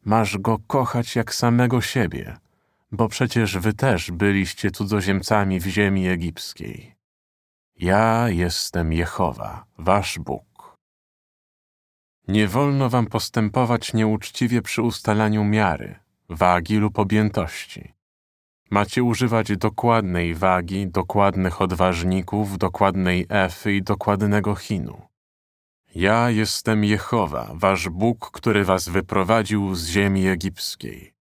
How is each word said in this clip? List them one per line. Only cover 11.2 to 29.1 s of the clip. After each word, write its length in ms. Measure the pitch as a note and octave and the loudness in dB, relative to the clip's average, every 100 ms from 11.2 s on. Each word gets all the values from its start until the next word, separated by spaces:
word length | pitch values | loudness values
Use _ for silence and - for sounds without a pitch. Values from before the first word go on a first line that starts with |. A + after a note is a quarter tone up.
| _ _ _ _ _ _ _ _ _ _ - | _ _ _ _ _ _ _ _ _ _ -2
Nie 200 | G2+ G#2 | 2 2
wolno 420 | A2 C#3+ C#3 C3+ | 2 2 2 2
wam 160 | B2 A2 | 2 0
postępować 880 | A2+ - - G#2+ B2 A#2+ A#2 - | -2 -4 -2 0 0 2 0 0
nieuczciwie 680 | A2+ A2 G#2+ - - B2 A#2+ | 0 0 0 -4 -4 0 0
przy 200 | - - | -2 -2
ustalaniu 600 | A2+ - - G#2+ G#2+ G#2+ | -2 -2 0 2 2 2
miary, 560 | G#2 G#2+ G2+ D2 G#1 G1+ _ _ _ | 2 4 2 0 -6 -16 _ _ _
wagi 480 | E2+ F2+ F2+ E2 G#2+ | 2 4 4 2 0
lub 220 | G#2 - | 0 0
objętości. 960 | G2 G#2 G#2+ G2+ E2 - - - - _ _ _ _ _ _ _ _ | 0 2 2 0 -4 -6 -14 -16 -18 _ _ _ _ _ _ _ _
Macie 340 | G2+ G2+ - | 0 0 0
używać 540 | B2 A2+ B2+ A2+ G#2+ G2+ | 0 2 2 0 0 0
dokładnej 800 | - G#2+ A#2+ A2+ G2 F2 E2+ E2 | -2 0 2 2 2 -2 -2 0
wagi, 520 | F#2+ F#2 F2+ F#2+ F#2+ | 2 2 0 -4 -2
dokładnych 720 | F2+ F#2 G#2 G2 F#2 F#2 E2+ | -4 -2 2 2 2 -2 0
odważników, 960 | F#2+ F2+ F#2 F2 F2 F#2 F2+ G#2 G#2 F#2+ | -2 2 2 2 0 -2 -2 -4 -4 -2
dokładnej 680 | F#2 F#2 G2 F#2+ F2+ F2+ F#2 | -4 2 0 2 0 0 0
efy 440 | G#2 F#2 - G#2+ | 0 0 -2 -2
i 100 | G2+ | -2
dokładnego 720 | F#2 G#2 - G2+ G#2 G#2 G#2 G2+ | 0 -2 0 0 2 0 0 -6
chinu. 460 | - G2 A#1 - - _ _ _ _ _ _ _ _ E2+ | -4 -6 -6 -12 -20 _ _ _ _ _ _ _ _ -2
Ja 340 | F#2 A2+ A#2+ | 2 4 2
jestem 540 | A2 G#2+ - - G#2+ | 2 0 -2 0 2
Jehowa, 680 | G#2 G#2 - A#2 F2+ C#2 G#1+ | 2 0 0 -2 -2 -4 -8
wasz 360 | D2 G2 F#2+ F2+ | 0 2 2 -2
Bóg, 420 | E2+ A2+ A#2 - | -2 -2 -2 -8
który 340 | - - G#2 F#2+ | -4 2 2 4
was 240 | F#2 F2 | 2 2
wyprowadził 840 | F2+ F2+ | -2 0